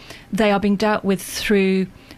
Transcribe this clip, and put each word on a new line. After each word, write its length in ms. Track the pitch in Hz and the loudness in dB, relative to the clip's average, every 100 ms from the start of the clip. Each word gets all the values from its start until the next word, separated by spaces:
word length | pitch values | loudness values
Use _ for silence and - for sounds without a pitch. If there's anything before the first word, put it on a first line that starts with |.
| - - - | -20 -20 -8
they 180 | 196 214 | 0 2
are 100 | 202 | 2
being 160 | 202 202 | 2 0
dealt 280 | 214 214 | 0 0
with 160 | 190 190 | 0 -2
through 640 | - - - 202 190 190 185 - - | -4 -8 0 2 2 2 -2 -8 -20